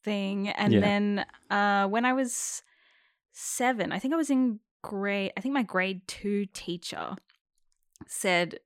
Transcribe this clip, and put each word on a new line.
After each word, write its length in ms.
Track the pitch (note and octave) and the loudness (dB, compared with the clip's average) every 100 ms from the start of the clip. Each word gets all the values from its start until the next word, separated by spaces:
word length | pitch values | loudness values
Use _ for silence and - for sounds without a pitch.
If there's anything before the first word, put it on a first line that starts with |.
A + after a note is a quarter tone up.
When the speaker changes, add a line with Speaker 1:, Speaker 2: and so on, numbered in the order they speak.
Speaker 1:
thing. 440 | - G#3 G3 G3 G3+ | -2 -2 -2 -2 -2
And 240 | - G#3 | 2 4
Speaker 2:
Yeah. 60 | G#3 | 6
Speaker 1:
then, 460 | G3+ G3+ G#3 G3+ - - _ | 6 4 2 0 -4 -10 _
uh, 360 | G#3 G3+ G3+ G3 | 2 4 4 2
when 160 | G#3+ | 2
I 80 | B3 | 2
was 500 | C4 B3+ - - - _ _ _ _ _ _ _ | 2 0 -2 -6 -8 _ _ _ _ _ _ _
seven, 580 | - - - B3 A#3+ F3 | -14 -10 0 0 2 -2
I 60 | - | -2
think 160 | C4 | -2
I 20 | E4 | 0
was 140 | C#4+ | 2
in 300 | C4+ B3+ A3 _ _ | 4 2 0 _ _
grade, 500 | - G3+ G3+ G3+ G3 - | -10 -4 -2 0 -2 -4
I 40 | |
think 140 | B3 | -2
my 100 | C#4 | -2
grade 420 | G#3 F#3 F#3+ F#3+ - | 0 0 0 -4 -8
two 400 | - G3+ G3+ G3 | -8 -2 -2 -2
teacher 640 | - - F3 - D#2+ - G3 _ _ _ _ _ _ _ _ - | -8 -8 -8 -8 -8 -8 -10 _ _ _ _ _ _ _ _ -14
said 540 | - D4 F3 F3 - | -4 0 2 0 -4